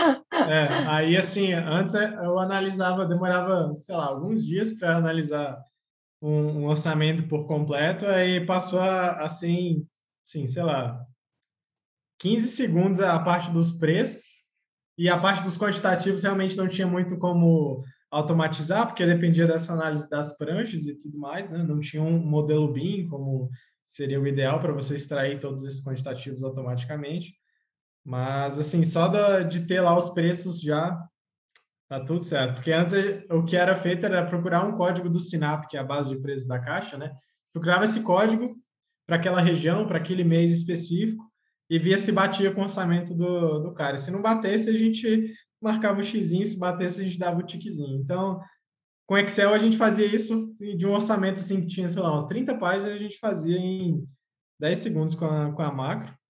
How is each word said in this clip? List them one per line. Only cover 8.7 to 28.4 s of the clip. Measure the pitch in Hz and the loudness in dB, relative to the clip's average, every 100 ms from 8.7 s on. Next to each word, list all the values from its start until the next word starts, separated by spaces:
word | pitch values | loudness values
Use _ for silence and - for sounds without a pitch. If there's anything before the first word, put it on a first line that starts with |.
| 180 | 0
a, | 185 185 180 165 | 2 2 0 -2
a | 156 | -6
ser | 165 170 | -4 -2
em, | 175 180 151 151 _ _ _ - | 0 0 -2 -4 _ _ _ -12
assim, | 156 127 | -8 -6
sei | 127 | -2
lá, | 170 139 120 120 123 _ _ _ _ _ _ _ _ _ _ - | 0 0 -2 -8 -12 _ _ _ _ _ _ _ _ _ _ -6
quinze | 185 233 220 | 0 0 0
segundos | - 233 165 190 185 | -2 0 2 2 4
a | 190 165 | 2 2
parte | 170 175 170 | 2 0 0
dos | 165 165 | 0 0
preços, | - 160 185 247 - - - _ _ _ _ _ - | 2 2 2 0 -4 -18 -20 _ _ _ _ _ -2
e | 175 | 2
a | 175 | 4
parte | 190 185 | 2 0
dos | 185 - | -2 -2
quantitativos | 208 - 196 170 196 190 | -2 0 0 0 0 0
realmente | 202 196 190 190 | 0 0 0 -2
não | 185 | -2
tinha | 185 185 | 0 0
muito | 180 180 175 | 0 -2 -2
como | 180 175 170 165 143 131 - - _ | 0 4 6 6 2 -4 -10 -18 _
automatizar, | 151 151 165 156 156 156 202 233 | -2 0 2 2 0 0 0 0
porque | - 175 | 2 4
dependia | 170 170 165 165 | 4 4 6 4
dessa | 165 - | 4 0
análise | 165 160 151 147 | -2 -2 -2 -4
das | 147 147 - | -4 -4 -6
pranchas | 151 185 226 165 | -4 -4 -4 -6
e | 147 139 | -8 -8
tudo | 147 147 | -12 -10
mais, | 143 170 196 | -8 -8 -6
né? | 165 | -4
Não | 160 151 | -2 -2
tinha | 151 151 | -4 -2
um | 156 170 | 0 2
modelo | 156 151 151 151 151 | 2 2 2 2 2
bin, | 127 170 202 165 | 0 -2 -4 -6
como | 139 135 131 127 - _ _ | -6 -4 -4 -4 -10 _ _
seria | _ - 139 139 | _ -8 -4 -2
o | 139 | 0
ideal | 135 135 151 | 0 0 0
pra | 170 | -2
você | 139 127 143 | -4 -4 -6
extrair | - 143 135 143 | -4 -2 -2 -4
todos | 143 135 | -8 -8
esses | 135 135 | -10 -10
quantitativos | 135 127 135 123 139 127 | -8 -8 -6 -8 -10 -8
automaticamente. | 131 131 123 123 - 147 143 170 - - _ _ _ _ _ _ | -8 -6 -6 -6 -6 -8 -6 -8 -10 -16 _ _ _ _ _ _
Mas, | 135 123 131 139 | -8 -4 -2 -2